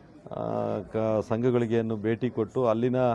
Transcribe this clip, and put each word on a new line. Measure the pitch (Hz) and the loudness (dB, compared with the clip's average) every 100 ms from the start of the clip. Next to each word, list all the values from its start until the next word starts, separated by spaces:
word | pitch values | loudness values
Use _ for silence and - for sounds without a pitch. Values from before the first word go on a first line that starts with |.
| - - - - 113 113 110 107 90 | -20 -20 -12 -8 -4 -2 -2 -4 -4
ಕ-, | 110 110 110 98 | -2 0 0 0
ಸಂಘಗಳಿಗೆ | 113 127 120 117 113 113 110 | 0 2 2 2 0 0 -2
ಭೇಟಿ | 104 113 123 | 0 0 -2
ಕೊಟ್ಟು | 113 104 131 123 | -2 -2 0 2
ಅಲ್ಲಿನ | 110 123 127 123 | 2 2 2 2